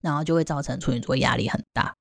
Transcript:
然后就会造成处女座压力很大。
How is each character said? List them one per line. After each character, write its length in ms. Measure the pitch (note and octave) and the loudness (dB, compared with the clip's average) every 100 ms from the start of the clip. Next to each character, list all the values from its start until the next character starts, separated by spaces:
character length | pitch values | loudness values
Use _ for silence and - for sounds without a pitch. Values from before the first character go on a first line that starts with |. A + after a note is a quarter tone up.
然 140 | - | 0
后 80 | D3 | -2
就 100 | D#3 | 2
会 120 | E3 | 2
造 180 | D#3 D3 | 2 -2
成 160 | C#3 - | -4 -4
处 140 | - | -2
女 80 | C3 | -2
座 160 | - C3 | 0 2
压 200 | C3 A#2+ | 2 2
力 120 | - | -2
很 120 | - - | -4 -4
大。 200 | - - - | -2 -2 -4